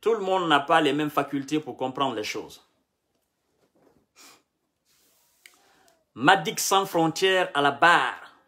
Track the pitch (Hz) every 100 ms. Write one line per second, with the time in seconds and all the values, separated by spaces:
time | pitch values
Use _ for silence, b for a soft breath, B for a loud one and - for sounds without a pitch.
0 | - 226 190 190 170 147 - 165 151 143
1 | 151 147 143 139 135 151 151 110 131 131
2 | 135 113 107 113 82 - _ _ _ _
3 | _ _ _ _ _ _ _ _ _ _
4 | _ _ - _ _ _ _ _ _ _
5 | _ _ _ _ - b b b b b
6 | _ - 135 190 165 - - 190 190 170
7 | 160 156 190 190 180 143 143 139 165 170
8 | 131 98 - _